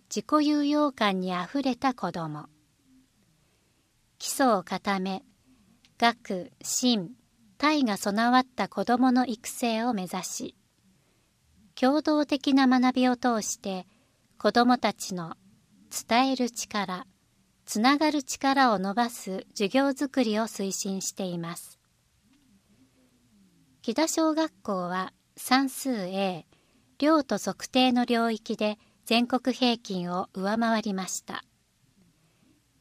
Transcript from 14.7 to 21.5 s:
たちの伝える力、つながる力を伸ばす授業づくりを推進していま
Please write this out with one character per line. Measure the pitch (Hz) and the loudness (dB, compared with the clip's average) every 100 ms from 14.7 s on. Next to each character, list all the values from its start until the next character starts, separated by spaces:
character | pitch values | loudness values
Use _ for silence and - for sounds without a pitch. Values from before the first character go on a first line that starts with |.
| 247 | 4
た | 214 | 0
ち | - - | -4 -8
の | 180 165 - _ _ _ _ - - - | -8 -8 -12 _ _ _ _ -14 -10 0
伝 | 233 269 | 2 2
え | 254 | 2
る | 240 | -2
力、 | - - 208 190 180 - _ _ _ _ _ - | -4 -8 -6 -6 -8 -12 _ _ _ _ _ -8
つ | 214 | 2
な | 247 285 | 4 4
が | 311 | 2
る | 294 | 0
力 | - - 269 269 254 | -4 -2 0 4 4
を | 196 | 2
伸 | 190 | 0
ば | 202 233 | -2 -2
す | - - 185 - | -4 -10 -10 -10
授 | - 202 | -4 0
業 | 262 277 | 2 2
づ | 269 285 | 0 -2
く | 269 | 0
り | 233 214 | 0 0
を | |
推 | 220 - 196 | -4 -4 -6
進 | - 196 190 | -4 -6 -6
し | - | -6
て | - | -6
い | 185 175 | -6 -6
ま | 170 | -8